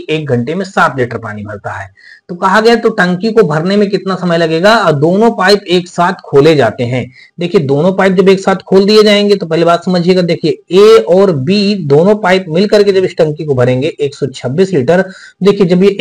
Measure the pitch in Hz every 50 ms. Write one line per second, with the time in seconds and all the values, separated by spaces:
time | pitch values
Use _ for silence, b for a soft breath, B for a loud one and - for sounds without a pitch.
0 | 175 - 156 156 156 139 123 120 120 147 165 190 190 190 - 196 170 156 135 127
1 | 123 117 120 110 110 107 104 104 101 104 104 101 - 107 101 101 98 - b b
2 | b b b b b - 180 175 190 190 190 220 220 233 233 214 226 220 220 -
3 | 180 180 180 180 - 226 214 226 196 156 151 156 165 185 202 208 208 196 196 180
4 | - 190 185 175 180 175 165 170 170 160 160 165 180 208 226 226 196 170 151 139
5 | 151 165 185 202 226 226 202 202 180 190 208 196 - 160 180 180 180 - - 180
6 | 175 185 196 - - - - 139 143 165 160 139 120 110 - - 123 117 131 123
7 | - 127 b b b b b - 175 175 190 190 143 131 139 143 165 190 185 208
8 | 190 196 185 190 185 190 190 190 - 196 190 - - - 190 196 202 196 214 214
9 | 214 214 202 208 208 202 202 190 - 160 160 165 165 170 170 170 - 190 180 180
10 | 165 180 185 185 175 170 165 - - 156 - - _ _ 170 190 208 220 226 220
11 | 220 - 175 190 202 190 170 131 127 160 196 208 196 202 214 190 160 139 139 151
12 | 175 202 214 208 208 180 185 190 190 156 156 175 208 208 214 208 202 202 190 190
13 | 185 180 - - 165 156 147 151 160 147 135 123 123 127 127 127 139 165 - -
14 | 147 139 143 - 143 123 127 - - 123 135 175 190 190 180 143 120 139 170 185
15 | 185 185 B B B B B _ 180 202 202 202 196 165 185 180 196 202 196 -